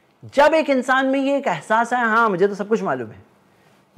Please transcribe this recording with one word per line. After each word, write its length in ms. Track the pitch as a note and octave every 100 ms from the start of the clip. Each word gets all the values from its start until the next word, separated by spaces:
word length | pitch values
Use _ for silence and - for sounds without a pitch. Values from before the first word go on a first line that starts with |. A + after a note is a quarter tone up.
| _ _
जब 300 | A2+ - D4
एक 160 | D#4+ C#4+
इंसान 360 | C4 B3 C4 C4+
में 140 | C#4
ये 160 | C4+ C#4
एक 100 | A#3
एहसास 460 | E3 - A3 A#3
है, 80 | B3
"हाँ, 280 | A#3 A3 A3+
मुझे 200 | F3+ G3+
तो 60 |
सब 140 | G3 G#3
कुछ 140 | G#3+
मालूम 280 | F#3 C3 A2
है", 120 | G2+ - _ _ _ _ _ _